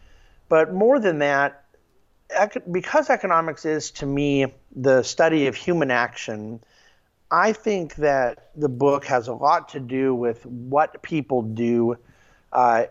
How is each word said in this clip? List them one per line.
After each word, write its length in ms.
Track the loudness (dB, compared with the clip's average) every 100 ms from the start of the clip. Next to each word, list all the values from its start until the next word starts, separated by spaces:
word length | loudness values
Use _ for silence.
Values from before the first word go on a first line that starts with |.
| -20 -20 _ _ 0
But 240 | 2 2
more 260 | 2 4 4
than 200 | 2 0
that, 440 | 2 2 0 -2 _ _ _ _ _ _ -6
ec-, 400 | -2 0 -2 -6
because 400 | -6 0 0 2
economics 540 | 0 2 0 0 -4
is, 280 | -4 -4 -4
to 140 | -8 -4
me, 420 | -2 0 0 0 -4 _ -2
the 260 | 4 4
study 460 | 2 2 2 4 0
of 80 | -2
human 360 | -2 0 2
action, 680 | 0 0 -4 -10 -10 -10 -14 _ _ _ _ _ _ -4
I 220 | 0 0
think 420 | -2 -4 -4 -6 -2
that 540 | 0 0 -2 -6 _
the 140 | -4 -4
book 380 | 0 2 2 0
has 240 | -2 -2
a 40 |
lot 360 | -2 0 0 -2
to 100 | -14
do 340 | -6 -2 0
with 320 | 0 -2 -4 -10
what 560 | -14 -2 0 0 -4
people 400 | -6 -6 -2 -2
do, 540 | -2 -2 0 2 0 -2 _ _ _ _ _
uh, 320 | 2 2 2 0